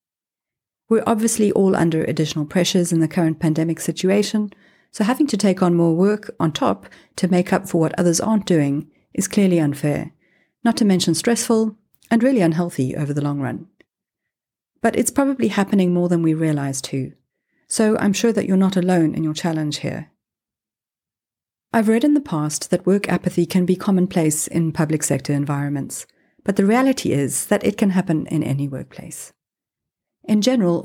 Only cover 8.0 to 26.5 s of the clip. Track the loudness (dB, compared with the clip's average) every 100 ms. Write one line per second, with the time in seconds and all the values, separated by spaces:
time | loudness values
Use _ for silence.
8 | 0 2 0 0 2 2 2 -2 -6 _
9 | _ -6 -2 2 2 4 0 0 -2 -2
10 | -6 _ _ _ _ _ -2 2 2 2
11 | 2 0 0 0 0 0 0 -4 _ _
12 | _ 2 2 4 2 2 -2 -2 -4 -2
13 | -4 -2 -2 -2 -4 -6 -12 _ _ _
14 | _ _ _ _ _ _ _ _ -2 0
15 | 0 0 0 0 -2 0 0 2 2 2
16 | 2 2 2 2 0 -2 -4 -8 -8 -6
17 | -8 -12 _ _ _ _ _ 0 2 2
18 | 0 2 2 0 2 2 2 2 2 2
19 | 2 0 -4 -2 -4 -2 -4 -4 -6 -8
20 | -12 _ _ _ _ _ _ _ _ _
21 | _ _ _ _ _ _ _ 0 2 2
22 | 4 2 0 -4 -4 -6 -4 -2 2 0
23 | 0 -2 -2 -2 0 0 2 0 2 2
24 | 2 2 0 0 -4 -2 -2 -2 -2 -2
25 | -2 -4 -2 -4 -2 -4 -4 -6 -8 -12
26 | -16 _ _ _ -2